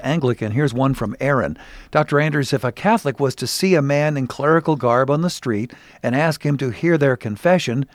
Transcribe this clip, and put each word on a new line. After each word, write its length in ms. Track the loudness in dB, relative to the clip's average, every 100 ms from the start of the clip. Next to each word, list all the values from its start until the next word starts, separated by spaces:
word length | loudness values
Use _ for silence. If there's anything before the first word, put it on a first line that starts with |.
Anglican, 480 | -2 0 0 0 -2
here's 220 | 0 0
one 200 | 0 0
from 220 | 0 -4 -2
Aaron. 360 | 0 0 0 -6 -14 -20 -4
"Doctor 280 | -2 2 0
Anders, 320 | 0 0 0
if 120 | -2 -2
a 60 |
Catholic 480 | -2 0 0 0 -2
was 160 | -2 -2
to 120 | -6
see 280 | -2 2 2
a 60 |
man 360 | 2 0 0 -2
in 100 | -4
clerical 480 | -2 2 2 2 0
garb 340 | 2 2 2
on 120 | 0
the 80 | -2
street 420 | -4 -4 -2 -4 -10 -20 -6
and 140 | -2 0
ask 280 | 0 0 -2
him 120 | -2
to 140 | -2
hear 260 | -2 2 4
their 180 | 2 0
confession, 720 | -4 0 2 2 0 -4 -4